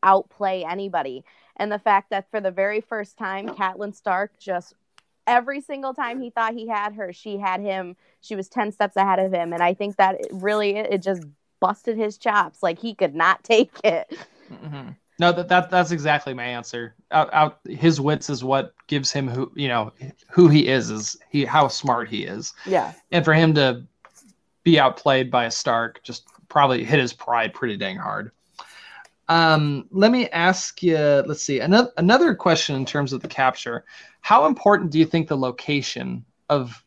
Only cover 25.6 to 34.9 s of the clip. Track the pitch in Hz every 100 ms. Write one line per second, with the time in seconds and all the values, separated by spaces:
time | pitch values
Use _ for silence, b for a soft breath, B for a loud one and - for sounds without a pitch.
25.6 | - 117 113 - - 117 _ _ _ -
26.6 | 139 127 - 151 123 - - 117 110 -
27.6 | 123 101 98 95 87 104 110 _ _ B
28.6 | B B B B B _ - 165 165 156
29.6 | 147 143 - 185 214 247 240 165 175 185
30.6 | - - 180 160 147 143 139 147 - 135
31.6 | 135 208 247 - 175 247 339 214 185 160
32.6 | - 135 131 151 139 131 - - 131 -
33.6 | - 117 _ B B B - 226 302 269
34.6 | 202 202 175